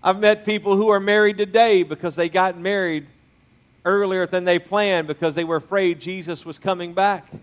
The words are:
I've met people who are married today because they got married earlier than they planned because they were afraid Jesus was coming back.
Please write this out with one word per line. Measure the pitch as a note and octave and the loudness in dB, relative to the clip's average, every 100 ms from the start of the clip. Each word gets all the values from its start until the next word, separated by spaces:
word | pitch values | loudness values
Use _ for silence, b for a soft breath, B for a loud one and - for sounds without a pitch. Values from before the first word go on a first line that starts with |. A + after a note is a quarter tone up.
I've | - G3 | 0 2
met | G#3 G#3+ G#3+ | 2 2 0
people | G#3+ G3+ G3 | -4 0 2
who | A3 | 4
are | G3+ | 2
married | G3 G#3 G#3 G3+ | 2 2 2 0
today | G#3 A3 A#3 G3 | 0 2 4 4
because | D#3+ D3+ F3 D3 | 2 -4 -8 -4
they | E3+ | -2
got | F3+ F#3 F3 | 0 0 -2
married | F3+ G3+ F3+ D#3 C#3+ _ _ _ _ _ _ _ | -4 -2 -2 -4 -8 _ _ _ _ _ _ _
earlier | F3 G3+ G3 F#3 F3 | -2 0 0 -2 -2
than | F#3 F3+ | -2 2
they | F3 | 0
planned | F3 G3+ G#3 F3+ D#3 | 0 0 2 0 -2
because | D3 E3 D3 | -2 -2 -2
they | |
were | E3 E3 | -2 -4
afraid | - G3 F#3 E3 | -2 0 0 -2
Jesus | C#3+ F#3 E3 D#3+ E3 | -8 -10 -10 -12 -12
was | D#3 | -10
coming | - F#3 F3 | -6 -4 -4
back. | E3+ G3+ F#3+ - - | 0 0 -2 -8 -20